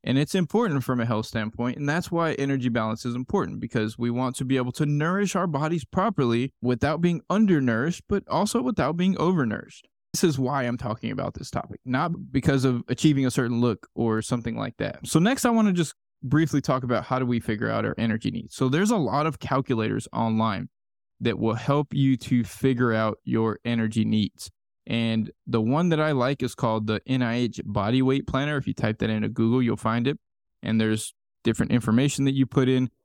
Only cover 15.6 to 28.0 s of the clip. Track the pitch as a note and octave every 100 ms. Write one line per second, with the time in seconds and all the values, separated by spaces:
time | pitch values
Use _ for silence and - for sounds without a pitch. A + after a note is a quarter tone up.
15.6 | G#3+ F3+ D#3+ - _ _ C3 D3 D#3+ D3
16.6 | - C3 B2 A#2 - C3 B2+ A#2+ A2 G#2+
17.6 | A2 A2 G#2+ - A2+ A2 A2 - A2+ -
18.6 | C3 C#3+ G#3 A3+ B2+ B2+ D#3 D3 - C3+
19.6 | C3 A#2 A2 G#2+ - A2+ A2+ A2 A2 F#2+
20.6 | G2 _ _ _ _ _ A#2+ G#2+ A2 A2+
21.6 | - C#3+ D3 C#3+ C3+ B2+ - B2 A2 -
22.6 | C3+ B2 B2 A2 A2 G2+ - A#2 A2+ G#2
23.6 | A#2+ A#2 A2 A2+ A2 A2 G#2 _ - _
24.6 | _ _ - A#2 A2+ A2+ G#2+ - - A#2+
25.6 | A2 C#3+ F3 D#3 D#3 C#3 B2 C#3+ B2+ -
26.6 | B2 A2 G#2+ G#2+ - C3 A#2+ A#2+ A#2+ -
27.6 | G2+ G2+ G2+ B2+